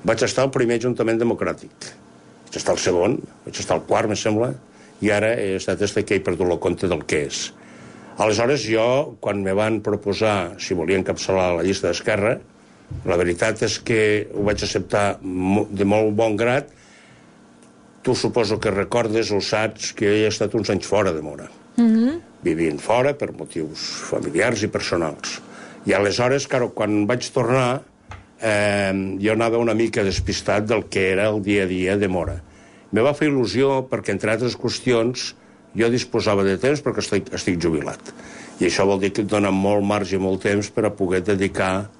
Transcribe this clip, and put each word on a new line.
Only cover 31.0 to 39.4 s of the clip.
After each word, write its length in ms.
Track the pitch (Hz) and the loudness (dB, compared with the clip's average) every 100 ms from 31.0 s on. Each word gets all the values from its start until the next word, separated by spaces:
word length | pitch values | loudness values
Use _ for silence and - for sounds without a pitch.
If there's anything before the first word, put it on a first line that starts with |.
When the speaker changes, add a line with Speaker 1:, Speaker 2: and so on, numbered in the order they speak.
| 92 | 0
Speaker 1:
era 160 | 95 107 | 2 2
el 140 | 107 | 0
dia 200 | 98 101 | 2 2
a 40 | 92 | 2
dia 300 | 90 92 101 | 0 0 0
de 120 | 101 | 0
Mora. 340 | 92 82 92 - - - - - | 0 -4 -6 -12 -20 -20 -20 -4
Me 100 | 107 | 2
va 120 | 135 | 2
fer 140 | 143 151 | 2 2
il·lusió 580 | 139 110 107 139 135 131 | 2 0 2 2 2 -2
perquè, 220 | 113 98 | -4 -2
entre 200 | 98 107 | -2 0
altres 240 | 110 123 113 | 0 -2 -2
qüestions, 760 | 117 110 - 117 117 123 - - - - - | -4 -2 2 2 2 -2 -10 -12 -20 -20 -10
jo 160 | 95 117 | 0 2
disposava 520 | 120 - 117 101 101 | 2 0 -2 2 2
de 120 | 98 92 | 2 2
temps 260 | 131 147 | 0 0
perquè 160 | 131 107 | -2 -4
estic, 340 | 92 101 - | -2 -2 -2
estic 240 | 87 - 87 | -6 -2 0
jubilat. 380 | 82 78 71 - - - - - - - | 0 0 -4 -10 -14 -18 -20 -18 -18 -2
I 40 | 92 | 0
això 200 | - 98 | 2 2
vol 120 | 98 | 2
dir 120 | 98 | 0
que 100 | 98 | -2
et 60 | 104 | 0
dona 220 | 104 | 0